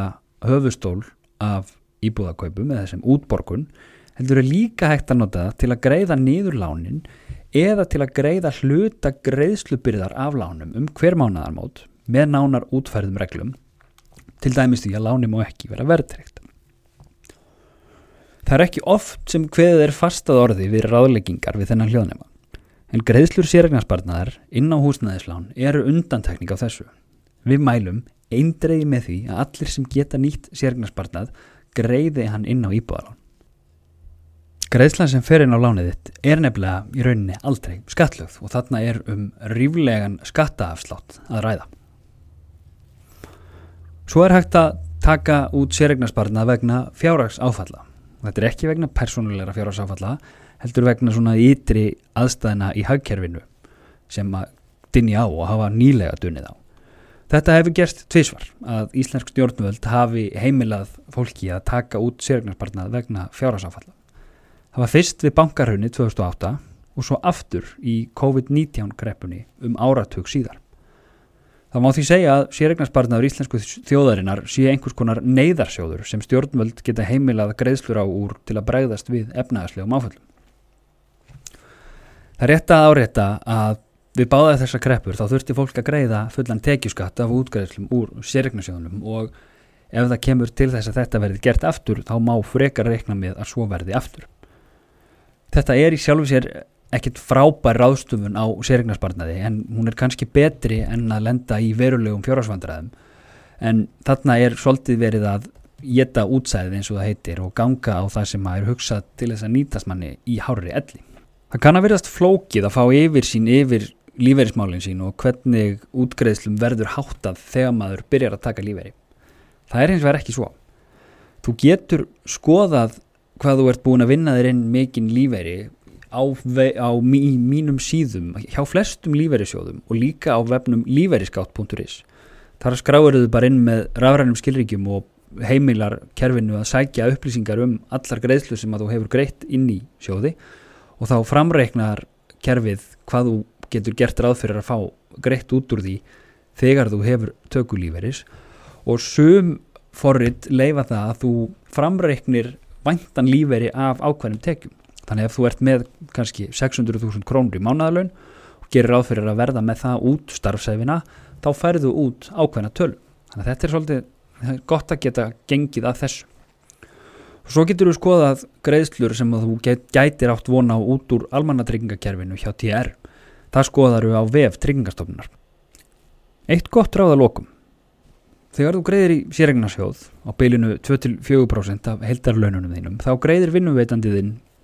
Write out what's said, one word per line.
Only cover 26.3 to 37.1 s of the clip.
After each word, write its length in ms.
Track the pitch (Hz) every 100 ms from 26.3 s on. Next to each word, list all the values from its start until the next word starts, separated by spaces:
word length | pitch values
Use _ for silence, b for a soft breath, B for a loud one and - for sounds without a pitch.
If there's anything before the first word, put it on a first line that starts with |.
| - 87
á 80 | 95
þessu. 240 | - - - _ _ _ _ _
Við 160 | 120 139
mælum 460 | 139 117 95 104 - _ _
eindregið 560 | 117 160 160 160 160 151
með 140 | 127 -
því 60 | 90 110
að 120 | 98
allir 280 | 139 - 151
sem 140 | - 127
geta 280 | 139 - 131
nýtt 220 | 143 - -
séreignarsparnað 800 | - 135 123 104 - 92 87 - b b b b
greiði 540 | - 113 127 160 143 110
hann 140 | 110 104
inn 160 | 123
á 80 | 101
íbúðalán. 460 | 104 - - - - _ _ _ _ _ _ _ _ - - _ _ _ _ -
Greiðslan 400 | 127 143 - 156
sem 140 | 131 -
fer 160 | 160
inn 80 | 135
á 80 | 117
lánið 300 | 120 101 87
þitt 240 | - - - 139
er 120 | 156
nefnilega 400 | 139 104 92 92 104
í 80 | 123
rauninni 380 | 127